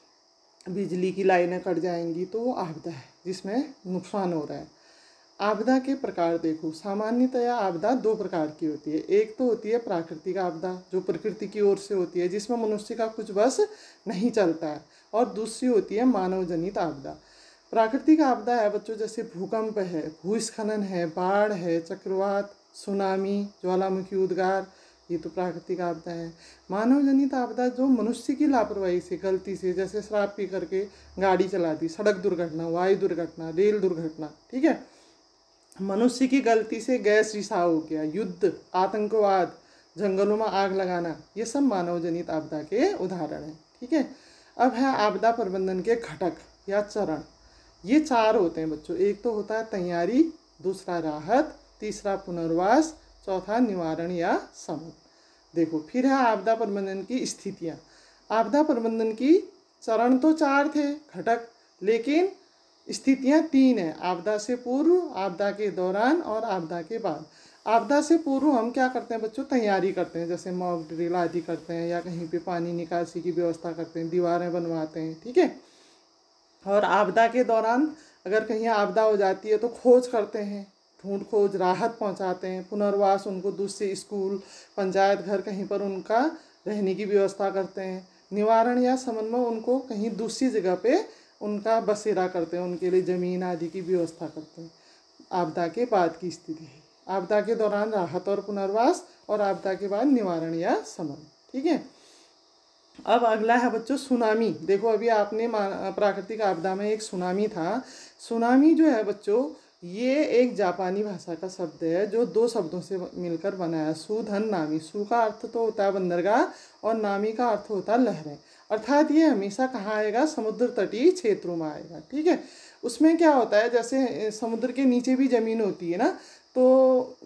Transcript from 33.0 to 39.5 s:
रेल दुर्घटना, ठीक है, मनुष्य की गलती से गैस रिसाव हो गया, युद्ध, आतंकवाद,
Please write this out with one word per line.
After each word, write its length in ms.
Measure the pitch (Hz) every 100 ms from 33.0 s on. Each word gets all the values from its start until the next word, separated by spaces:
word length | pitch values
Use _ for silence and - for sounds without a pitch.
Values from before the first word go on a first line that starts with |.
| 190 170 165 - 165
रेल 300 | 160 208 214
दुर्घटना, 520 | 190 165 165 156 151 - -
ठीक 140 | 254
है, 160 | 302 - - - _ _ _ _ _ _ _ -
मनुष्य 440 | 196 196 240 247 262
की 140 | 269
गलती 400 | 226 226 220 233
से 180 | 220 247
गैस 360 | 202 214 220
रिसाव 360 | 214 202 208 175
हो 60 | 160
गया, 220 | 156 156
युद्ध, 500 | 156 160 214 175 190 - -
आतंकवाद, 800 | 180 190 214 214 220 202 190 170